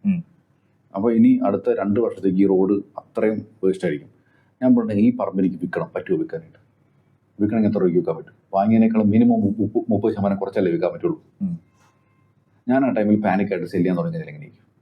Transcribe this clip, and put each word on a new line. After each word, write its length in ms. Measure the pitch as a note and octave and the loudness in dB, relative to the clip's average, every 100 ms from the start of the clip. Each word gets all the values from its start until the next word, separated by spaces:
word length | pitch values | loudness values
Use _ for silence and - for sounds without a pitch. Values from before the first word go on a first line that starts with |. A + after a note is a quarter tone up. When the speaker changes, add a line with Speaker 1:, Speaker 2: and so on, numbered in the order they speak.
| G2+ | -2
Speaker 1:
ഉം. 180 | F2+ - _ _ _ _ _ _ G2 | -2 -4 _ _ _ _ _ _ -4
Speaker 2:
അപ്പൊ 160 | A2+ | 0
ഇനി 280 | A2+ B2 B2+ G2+ | 4 4 4 0
അടുത്ത 240 | G2 A#2+ A2 | -2 -2 -2
രണ്ട് 200 | G2 G2+ | 0 0
വർഷത്തേക്ക് 380 | A2 - F#2+ F#2 | -2 -2 -2 2
ഈ 100 | G2 | 2
റോഡ് 260 | F#2+ F#2+ | 4 2
അത്രയും 720 | G2+ - - - - A2 G#2+ - - | 0 -4 -16 -12 -4 -2 -2 -10 -4
വേസ്റ്റ് 220 | F#2+ - F2+ | -4 -2 -4
ആയിരിക്കും. 240 | D2 - _ _ _ _ - | -6 -12 _ _ _ _ -4
ഞാൻ 140 | B2+ A#2+ | 2 2
പറഞ്ഞ 160 | A2 | 2
ഈ 260 | G#2 A#2 A#2+ | 2 2 2
പറമ്പ് 220 | G2 F#2 | -4 -2
എനിക്ക് 160 | F#2 F2 | -2 -2
വിൽക്കണം, 360 | F2+ F2 E2 F2+ | -6 -6 -6 -8
പറ്റുമോ 220 | - E2 | -4 -4
വിൽക്കാനായിട്ട്? 420 | - E2 - _ _ _ _ _ _ _ _ - | -4 -10 -14 _ _ _ _ _ _ _ _ -4
വിൽക്കണമെങ്കിൽ 300 | G#2+ A2+ G#2 | -2 0 0
എത്ര 100 | G2+ | 2
രൂപയ്ക്ക് 180 | F#2 F2 | 2 0
വിൽക്കാൻ 180 | E2 E2 | -2 -6
പറ്റും? 180 | - _ - | -10 _ -6
വാങ്ങിയതിനേക്കാളും 560 | F#2+ G#2 A2+ A2+ A2 G#2 | 0 2 4 4 2 2
മിനിമം 320 | G#2+ A#2+ A2+ | 4 4 2
മുപ്പത്, 420 | G#2 G#2 G#2 - - | 0 -2 -2 -2 -2
മുപ്പത് 240 | G#2 G#2+ | 0 0
ശതമാനം 240 | G2 G2 G2 | -2 -2 -2
കുറച്ചല്ലേ 340 | G2+ A2 F2+ | -4 -2 0
വിൽക്കാൻ 220 | E2 F2 | 4 2
പറ്റുള്ളൂ. 300 | E2+ F2 D#2+ _ - | 2 -4 -4 _ -8
Speaker 1:
ഉം. 180 | F#2 E2+ _ _ _ _ _ _ _ _ _ _ - | -6 -6 _ _ _ _ _ _ _ _ _ _ 0
Speaker 2:
ഞാൻ 160 | C3 C3+ | 2 2
ആ 40 | |
ടൈമിൽ 320 | A2 G#2+ G#2 | 0 2 2
പാനിക് 260 | G#2 F#2+ G2 | 2 0 0
ആയിട്ട് 140 | F#2 - | -4 -4
സെല് 140 | F#2+ | -2
ചെയ്യാൻ 160 | F#2 F2 | 0 0
തുടങ്ങിയാൽ 280 | E2+ D#2+ D2 | -2 -6 -10
എങ്ങനെ 200 | D2 D2 | -16 -20
ഇരിക്കും? 200 | _ _ _ | _ _ _